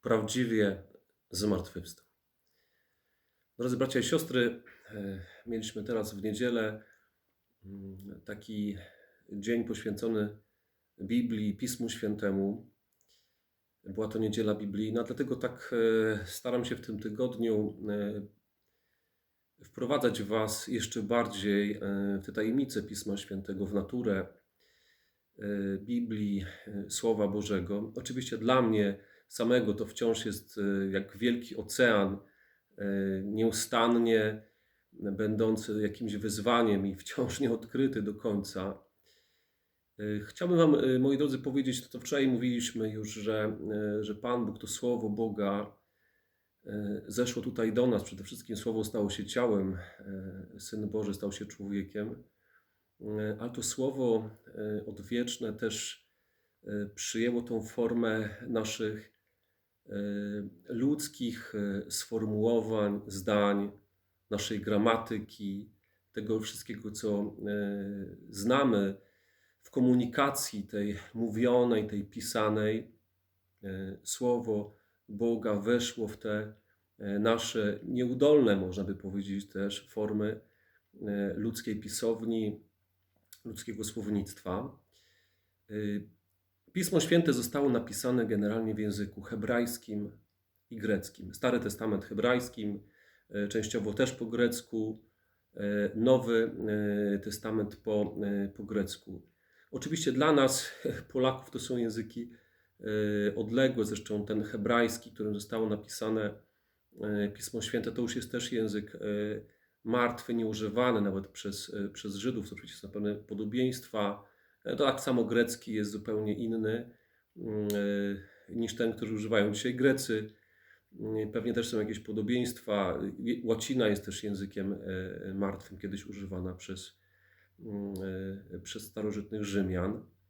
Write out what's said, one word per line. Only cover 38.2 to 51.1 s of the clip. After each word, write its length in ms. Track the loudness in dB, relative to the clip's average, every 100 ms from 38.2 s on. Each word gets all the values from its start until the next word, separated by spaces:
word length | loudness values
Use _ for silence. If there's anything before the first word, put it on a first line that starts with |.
| 0 0 -2 -4 -4 -6 _ _ _ _ _ _ _ _ _ _ _ -8
E, 40 | -4 -4
chciałbym 380 | -6 -4 4 8
wam, 180 | 10 8
e, 240 | 6 6
moi 180 | 6 4
drodzy, 220 | 2 0
powiedzieć 420 | 0 2 2 0
to, 80 | -6
co 100 | -12
wczoraj 280 | -2 4 4
mówiliśmy 640 | 4 2 0 -2 -2 -2
już, 240 | -2 -6
że, 440 | -4 0 2 0 -2 -4 -2 0 0
e, 40 |
że 120 | -2 -4
Pan 300 | 0 0 0
Bóg, 140 | -4
to 80 | -8
Słowo 420 | -2 0 0 0
Boga, 680 | 0 0 2 2 0 -2 -12 _ _ _ _ _ _ _ _ -8
e, 360 | -6 -4 -6 -4
zeszło 360 | -2 0 -2
tutaj 300 | -4 0 0
do 140 | 4 4
nas. 160 | 2
Przede 200 | -2 -12
wszystkim 340 | -12 -14 -8 -6
Słowo 260 | -2 -2
stało 260 | -2 0 0
się 160 | -2 -4
ciałem, 520 | 0 2 2 0 -4 -10 -16
e, 600 | -12 -10 -10 -12 -14 -14
Syn 300 | -10 -6 -4
Boży 240 | -2 -2